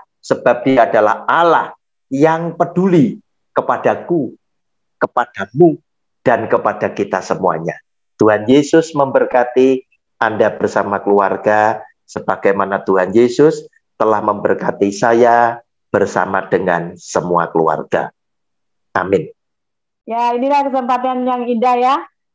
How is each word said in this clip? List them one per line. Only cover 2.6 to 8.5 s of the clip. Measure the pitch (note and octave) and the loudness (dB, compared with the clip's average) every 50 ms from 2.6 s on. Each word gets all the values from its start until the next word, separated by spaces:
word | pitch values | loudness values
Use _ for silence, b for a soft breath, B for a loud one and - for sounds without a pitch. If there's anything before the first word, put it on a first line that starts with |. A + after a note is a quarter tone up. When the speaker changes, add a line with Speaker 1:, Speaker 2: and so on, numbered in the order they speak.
| F3 E3+ - F3 F#3 G3 F3 E3 C3+ G#2 - - _ _ _ _ _ _ | -4 -2 -2 0 0 2 4 4 2 2 -2 -8 _ _ _ _ _ _
Speaker 1:
kepadaku, | - - - - B2 A#2 - B2 B2+ - G#2 - F3 E3 C3 G#2 - _ _ _ _ _ _ _ _ _ _ _ _ | -6 -4 -2 -2 -2 0 0 -2 -2 -2 -4 -4 -2 -2 -4 -6 -10 _ _ _ _ _ _ _ _ _ _ _ _
kepadamu, | - - - - B2 A#2+ - - - G2 G2+ - C#3 F3 E3 D3 - _ _ _ _ _ _ _ _ | -6 -6 -4 -2 -4 -4 -4 -6 -14 -12 -6 0 4 4 4 2 0 _ _ _ _ _ _ _ _
dan | - C3 A#2+ A2 A2+ | -2 0 0 0 0
kepada | G#2+ - A2 - A2 G2+ - G#2+ F#2+ | 0 -2 0 0 -2 -4 -2 -4 -6
kita | - - G2+ - - F#2 | -4 -4 -6 -4 -4 -6
semuanya. | - - F#2 D#2+ F#2 F2+ E2 D#2+ E2 E2+ D2+ - _ _ _ _ _ _ _ | -4 -4 -4 -2 -2 -2 -2 -2 -6 -8 -10 -10 _ _ _ _ _ _ _
Tuhan | - A2+ G#2+ G#2+ G#2 G#2+ | 0 2 2 2 2 2
Yesus | A2+ | 4